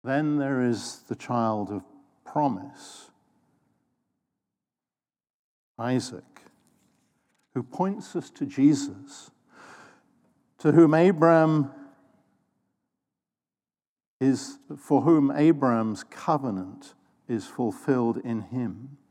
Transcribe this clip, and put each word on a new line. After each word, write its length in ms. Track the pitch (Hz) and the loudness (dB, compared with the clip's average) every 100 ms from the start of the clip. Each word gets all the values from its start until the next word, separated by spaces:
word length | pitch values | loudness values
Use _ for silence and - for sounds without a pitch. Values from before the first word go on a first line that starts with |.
| 127 | -4
Then 300 | 139 151 147 | -4 -2 -2
there 240 | 139 131 | -2 -2
is 380 | 123 117 - - _ | 0 -2 -8 -18 _
the 80 | |
child 560 | 120 - 123 113 107 98 | -12 -6 -2 -2 -4 -6
of 120 | 101 - - _ _ | -10 -12 -20 _ _
promise, 840 | - 151 143 95 - - - - - _ _ _ _ _ _ _ _ _ _ _ _ _ _ _ _ _ _ _ _ _ _ _ _ _ _ - | -8 -4 -4 -4 -12 -20 -20 -20 -20 _ _ _ _ _ _ _ _ _ _ _ _ _ _ _ _ _ _ _ _ _ _ _ _ _ _ -10
Isaac, 460 | 117 127 - - _ - - _ _ _ _ _ _ _ _ _ _ | -4 -4 -4 -16 _ -20 -20 _ _ _ _ _ _ _ _ _ _
who 100 | 127 | -10
points 540 | 123 - 190 208 - 175 | -10 -4 -4 -4 -10 -12
us 140 | - | -12
to 160 | - 143 | -10 -8
Jesus, 840 | - 143 147 - 98 - - - _ _ - - - - _ _ _ _ _ _ _ | 4 4 4 -2 -12 -20 -20 -20 _ _ -20 -20 -20 -20 _ _ _ _ _ _ _
to 120 | 156 | 4
whom 220 | 151 160 | 6 6
Abraham 760 | 156 180 165 165 165 156 156 131 - - _ _ _ _ _ _ _ _ _ _ _ _ _ _ _ _ _ _ _ _ _ _ _ | 6 4 4 4 6 4 2 -2 -8 -20 _ _ _ _ _ _ _ _ _ _ _ _ _ _ _ _ _ _ _ _ _ _ _
is, 380 | 131 131 - - _ 147 | 0 0 -6 -18 _ -20
for 240 | - 139 | 0 2
whom 280 | 147 160 139 | 4 4 4
Abraham's 760 | 143 151 147 135 113 110 104 | 4 2 4 2 0 -2 -6
covenant 880 | - - - 151 135 98 92 92 - _ _ _ - | -14 -10 -4 -2 -2 -8 -10 -16 -20 _ _ _ -8
is 160 | 117 | -8
fulfilled 720 | - - 120 95 - 127 117 113 | -8 -6 -6 -4 -2 0 0 -4
in 160 | 123 113 | -6 -8
him. 560 | 107 127 117 98 131 139 _ | -8 -8 -8 -10 -18 -20 _